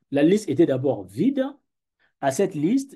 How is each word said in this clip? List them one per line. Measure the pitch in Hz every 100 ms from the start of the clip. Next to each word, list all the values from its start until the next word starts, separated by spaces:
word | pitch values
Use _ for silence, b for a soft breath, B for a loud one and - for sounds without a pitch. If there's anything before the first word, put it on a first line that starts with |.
| _
La | 139
liste | 156 208 -
était | 127 160
d'abord | 135 135 107
vide. | 92 101 233 269 269 - _ _ _ _ _ _
À | 139
cette | 131 196
liste, | 151 160 269 269